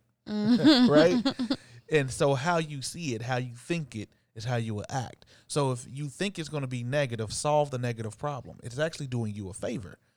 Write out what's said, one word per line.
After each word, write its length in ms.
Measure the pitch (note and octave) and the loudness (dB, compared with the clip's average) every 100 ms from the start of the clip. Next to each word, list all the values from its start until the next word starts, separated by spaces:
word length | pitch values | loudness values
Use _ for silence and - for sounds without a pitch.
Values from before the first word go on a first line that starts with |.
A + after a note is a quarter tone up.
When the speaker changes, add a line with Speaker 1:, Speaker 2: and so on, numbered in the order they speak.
| _ | _
Speaker 1:
<laughs> 180 | _ - | _ -8
Speaker 2:
Mm-hmm. 640 | G#3 G#3 A#3+ B3+ C4 B3 | -2 2 6 8 8 8
Speaker 1:
right? 680 | D4 E4 B3+ B3+ B3 A#3+ - - - - | 8 8 6 0 -2 -2 -4 -6 -20 0
And 200 | D3+ C3+ | 0 2
so 240 | A2+ C#3+ | 2 2
how 240 | C3+ D#3 E3+ | 2 2 0
you 240 | D#3 D3 | 0 -6
see 320 | A#2+ D#3+ D#3+ | -10 -8 -6
it, 80 | A2 | -4
how 140 | A#2+ B2+ | -2 -2
you 180 | B2+ A#2 | -2 -6
think 400 | - E3+ D3 A2 | -4 -4 -4 -8
it, 120 | G2+ _ _ A2+ | -10 _ _ -10
is 80 | |
how 120 | A2+ A#2+ | -2 -2
you 180 | A2+ G#2 | -2 -4
will 80 | - | -4
act. 380 | C3+ A2 - _ _ - | -6 -6 -10 _ _ -6
So 240 | D3+ C#3 | 0 0
if 140 | B2 - | -2 -6
you 180 | C3 D3 | -10 -8
think 300 | - G3+ F3+ | -4 -4 -4
it's 100 | D3+ | -8
gonna 200 | D3+ C3 | -6 -4
be 160 | B2 | -4
negative, 480 | A#2+ D3 C#3 A2+ G#2+ | -2 0 0 -2 -4
solve 380 | A2+ D3+ D3+ C#3+ | -2 2 2 2
the 60 | B2+ | -2
negative 380 | B2 A2+ A2 - | -4 -4 -6 -6
problem. 440 | D3 C3+ F2 - | -8 -8 -12 -14
It's 160 | A2+ A#2+ | -10 -4
actually 300 | D#3+ D#3+ C#3 | -4 -4 -6
doing 260 | B2 A2 | -4 -4
you 140 | G#2 F#2+ | -6 -10
a 20 | |
favor 440 | G2+ G2+ A2+ - - _ | -8 -6 -6 -10 -16 _